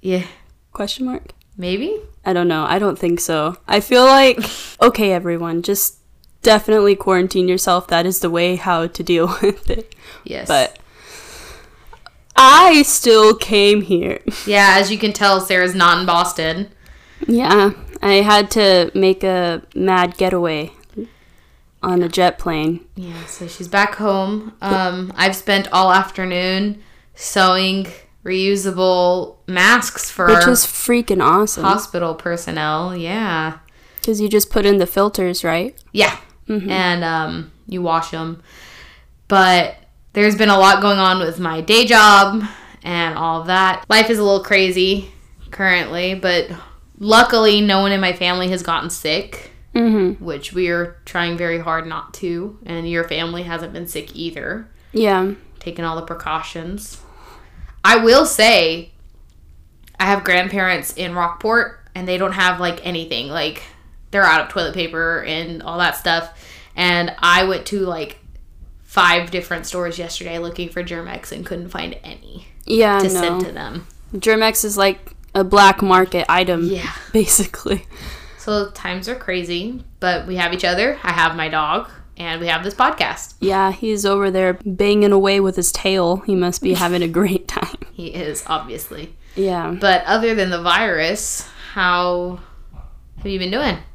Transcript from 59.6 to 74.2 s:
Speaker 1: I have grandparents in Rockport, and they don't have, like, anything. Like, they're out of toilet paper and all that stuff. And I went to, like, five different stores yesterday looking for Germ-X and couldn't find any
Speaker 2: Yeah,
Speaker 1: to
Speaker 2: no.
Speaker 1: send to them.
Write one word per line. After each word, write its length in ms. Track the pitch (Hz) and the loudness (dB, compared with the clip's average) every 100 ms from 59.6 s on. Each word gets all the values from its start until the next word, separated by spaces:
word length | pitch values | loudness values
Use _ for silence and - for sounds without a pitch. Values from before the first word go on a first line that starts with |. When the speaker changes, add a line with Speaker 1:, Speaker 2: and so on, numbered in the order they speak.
| - _ - - | -20 _ -20 -4
Speaker 1:
I 60 | 190 | 0
have 180 | 202 | 0
grandparents 680 | 196 180 185 196 185 175 139 | 2 0 0 -2 -2 -2 -6
in 220 | - 175 175 | -10 -8 -4
Rockport, 640 | 170 - 214 226 - - - - | -4 -4 0 0 0 -8 -18 -12
and 120 | 180 | -6
they 120 | 180 | -2
don't 140 | 190 | -2
have, 260 | 190 180 175 | 0 0 0
like, 260 | 180 170 175 | -4 -6 -8
anything. 440 | 170 165 117 135 | -8 -6 -8 -8
Like, 340 | 160 156 - - - - - - | -6 -6 -8 -18 -20 -20 -20 -6
they're 120 | 202 | 0
out 180 | 185 160 | 4 2
of 80 | 147 | 0
toilet 260 | - 165 180 | -4 -6 -4
paper 480 | 165 165 165 165 | -6 -4 -4 -4
and 400 | - 156 165 165 | -6 -8 -8 -12
all 160 | - 170 | -10 -2
that 160 | 175 - | -2 -2
stuff. 420 | - 170 - - - - - - | -2 -2 -4 -16 -20 -20 -20 -4
And 360 | 180 175 175 - | 0 0 -2 -2
I 280 | 170 175 190 | 2 4 2
went 200 | 185 - | -2 -6
to, 120 | 202 | -6
like, 400 | 185 170 147 - - - - - - - | -4 -6 -10 -14 -20 -20 -20 -20 -20 -20
five 480 | - - 180 175 170 | -6 2 2 2 -2
different 340 | 180 175 170 160 | -8 -8 -10 -8
stores 320 | 180 175 170 | -8 -8 -8
yesterday 400 | 165 - 175 170 | -12 -12 -10 -10
looking 320 | 170 170 175 | -10 -10 -10
for 140 | 170 | -10
Germ-X 480 | 175 170 170 - - | -10 -12 -12 -14 -14
and 120 | - | -16
couldn't 260 | 180 175 180 | -12 -12 -12
find 280 | 175 - - | -12 -12 -14
any 420 | - - - - - - - | -18 -20 -20 -20 -20 -20 -2
Speaker 2:
Yeah, 320 | 220 220 196 | 2 4 2
Speaker 1:
to 60 | 190 | 0
Speaker 2:
no. 40 | |
Speaker 1:
send 360 | 185 175 180 180 | 0 -2 -2 -6
to 60 | |
them. 360 | - - 143 - - - 202 | -8 -12 -14 -16 -20 -14 -6